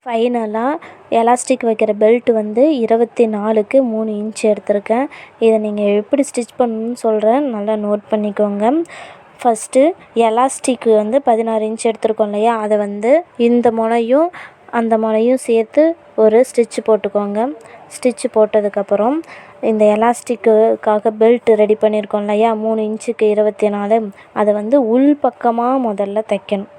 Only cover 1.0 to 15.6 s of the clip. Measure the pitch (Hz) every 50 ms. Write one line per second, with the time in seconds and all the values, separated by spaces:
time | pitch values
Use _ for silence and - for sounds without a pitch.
1 | - - - 226 226 233 247 247 - - 262 247 - 233 220 214 220 - 208 208
2 | 220 214 233 247 - - 233 220 214 214 214 233 269 320 311 254 226 214 226 226
3 | 240 233 - - 233 220 214 208 202 214 226 214 208 - - 269 269 240 220 220
4 | 220 220 214 208 208 220 208 - - 214 208 196 - - 202 202 196 - 220 240
5 | 277 302 - - - - _ _ 233 226 220 220 214 214 208 208 208 202 202 208
6 | 214 - - 277 277 - - 254 233 - _ - 254 233 220 220 220 233 247 -
7 | - 226 220 214 208 220 233 277 302 269 226 208 202 208 220 214 208 208 208 208
8 | - - - 214 208 208 202 - 208 208 202 202 208 226 285 330 339 - - -
9 | - - - - - - - - - 247 226 - - - - 254 277 320 359 -
10 | - _ _ 226 226 220 220 233 254 269 - - - - 247 - - 233 220 214
11 | 208 214 226 277 277 254 233 220 226 226 220 220 214 220 220 220 - 233 214 -
12 | - 220 220 - 214 208 208 208 214 233 233 220 214 208 214 208 208 202 202 208
13 | 208 233 277 330 349 _ _ - 240 233 240 240 233 240 220 226 226 226 233 233
14 | 233 226 254 294 330 359 - - - - - _ _ - - 240 233 226 226 220
15 | 220 220 220 220 226 240 262 254 - - 233 226